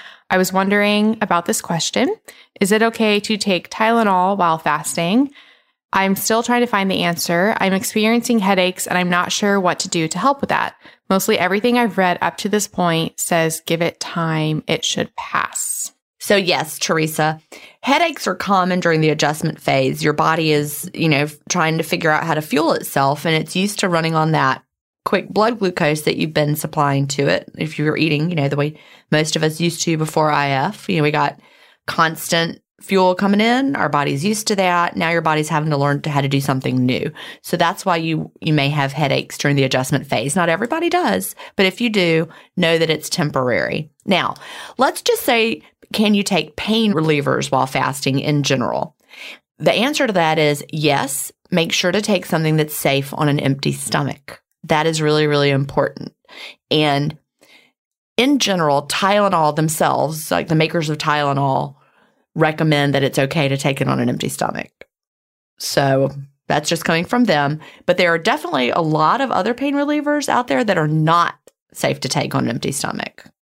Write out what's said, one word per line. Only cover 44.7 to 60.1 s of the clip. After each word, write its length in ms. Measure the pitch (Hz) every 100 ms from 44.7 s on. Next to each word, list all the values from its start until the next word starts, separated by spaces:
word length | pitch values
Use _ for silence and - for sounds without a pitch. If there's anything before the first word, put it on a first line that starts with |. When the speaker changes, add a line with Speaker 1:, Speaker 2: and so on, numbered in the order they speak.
| -
Speaker 2:
let's 240 | 277 359
just 220 | - 453
say, 400 | - 233 226 - - _ -
can 220 | - 214
you 80 | 202
take 340 | 196 180 - -
pain 380 | - 220 220
relievers 560 | 160 156 147 139 127 139
while 160 | 131 131
fasting 540 | 135 135 135 139 135
in 240 | - 147
general? 520 | 139 135 95 64 - _ _ - - - _ -
The 140 | 156
answer 340 | 175 254 294 269
to 60 |
that 260 | 185 160 156
is 260 | 151 147 -
yes. 600 | 160 147 139 269 - - _ -
Make 220 | 180 165
sure 180 | - 180
to 100 | 196
take 240 | 208 185
something 320 | - 165 156 156
that's 200 | 151 -
safe 360 | 151 139 139
on 160 | - 151
an 120 | 147
empty 320 | 135 139 151
stomach. 680 | 139 - 156 135 - - - _ _
That 220 | 165 156 160
is 160 | 156
really, 240 | 151 151 151
really 240 | 147 143
important. 640 | 139 139 147 131 - - _ _ - - - -
And 480 | 151 151 143 147 - _ _ _ - _ _ _ _ _ -
in 220 | 262 277
general, 480 | 202 185 151 143 143
Tylenol 720 | - 190 208 202 175 151 151
themselves, 760 | 156 156 160 127 143